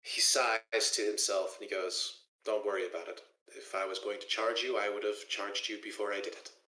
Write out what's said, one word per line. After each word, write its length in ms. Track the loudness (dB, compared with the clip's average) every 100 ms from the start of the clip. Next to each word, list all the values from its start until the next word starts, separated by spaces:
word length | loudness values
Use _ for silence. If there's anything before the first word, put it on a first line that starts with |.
He 180 | -6 2
sighs 680 | 4 6 4 2 2 2 4
to 100 | 2 2
himself 500 | 2 2 2 0 -6
and 100 | -6
he 60 |
goes, 440 | -2 -2 -2 -4 -6 _ _
Don't 220 | -2 0 2
worry 200 | 0 -2
about 220 | -4 -8
it. 140 | -12 -14 _ -20
If 260 | -18 -6
I 100 | -2
was 140 | -2 -2
going 220 | -4 -4
to 60 | -2
charge 360 | 2 2 2
you, 140 | 0 2
I 120 | 2
would 160 | 0
have 240 | -2 -2 -4
charged 400 | -4 -2 -2 -4
you 100 | -6
before 320 | -8 -4 -2
I 80 | -2
did 140 | -4
it. 160 | -8 -16 -20 _